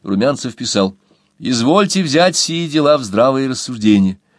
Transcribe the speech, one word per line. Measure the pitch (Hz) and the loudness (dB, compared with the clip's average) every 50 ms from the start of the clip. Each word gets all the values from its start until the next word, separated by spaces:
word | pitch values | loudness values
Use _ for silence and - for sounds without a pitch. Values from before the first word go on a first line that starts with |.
| - | -8
Румянцев | 98 98 98 117 139 139 - - 123 113 | -4 -2 0 0 0 -2 -2 -6 -10 -10
писал: | - 123 - - 104 95 95 98 _ _ _ _ _ _ _ _ | -8 -8 -4 -2 0 0 -2 -4 _ _ _ _ _ _ _ _
извольте | _ - 120 131 117 117 135 170 208 202 170 - 190 | _ -6 -4 -2 0 2 2 2 2 2 0 0 -2
взять | 180 147 135 160 180 185 - | -2 0 2 2 2 2 2
сии | - - - 165 170 170 | -2 -4 -4 -4 -6 -6
дела | 156 143 156 147 147 151 | -2 -2 0 2 2 2
в | 139 123 | 2 0
здравые | 98 95 107 120 131 135 135 135 131 | -2 0 2 2 2 2 0 -2 -4
рассуждения. | 127 - - - 127 113 107 107 104 101 95 95 95 - _ _ _ | -4 -6 -8 -10 -8 0 2 4 4 4 4 2 -2 -6 _ _ _